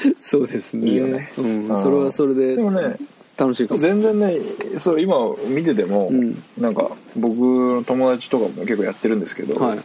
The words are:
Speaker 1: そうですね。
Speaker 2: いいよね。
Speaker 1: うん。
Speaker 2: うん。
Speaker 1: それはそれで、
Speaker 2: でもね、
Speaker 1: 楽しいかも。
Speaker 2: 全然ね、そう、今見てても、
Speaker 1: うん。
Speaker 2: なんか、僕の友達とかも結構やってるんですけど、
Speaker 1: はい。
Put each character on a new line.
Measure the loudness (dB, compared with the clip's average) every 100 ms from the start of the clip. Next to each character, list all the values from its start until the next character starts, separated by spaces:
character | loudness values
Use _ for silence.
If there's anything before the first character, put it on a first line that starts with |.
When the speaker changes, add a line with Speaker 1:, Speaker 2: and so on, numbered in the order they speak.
| 0 0
Speaker 1:
そ | 0 0
う | 0
で | -4
す | -6 -2
ね。 | 0
Speaker 2:
い |
い | 2
よ | 0
ね。 | -4 -6 -4
Speaker 1:
う |
ん。 | -2 -2 -2
Speaker 2:
う | 0
ん。 |
Speaker 1:
そ | 2
れ | 2
は | 2
そ | 0 0
れ |
で、 | 2 2 2
Speaker 2:
で |
も | 2
ね、 | 2 0 -4 -12 -18 -20 -2
Speaker 1:
楽 | -2 0
し | 0
い |
か | 2
も。 |
Speaker 2:
全 | 2 4
然 | 2 2
ね、 | 2 0 -4 -8 -8 -2
そ | 0
う、 | 2
今 | 2 2 0 -2 -4
見 | -2 0
て | 0
て |
も、 | 2 0 2
Speaker 1:
う |
ん。 | 2 0 -4 -12 -4
Speaker 2:
な | -2
ん |
か、 | 0 -2 -4 -10 -2
僕 | -2 2
の | 2 2 2 0
友 | -2 0 2
達 | 0 -2
と | -2
か | -2
も | -4
結 | -4 -2
構 |
や | -2
っ | -2
て | -2
る | 0
ん |
で | -2
す | -8
け |
ど、 | -4 -2
Speaker 1:
は | -2
い。 | -2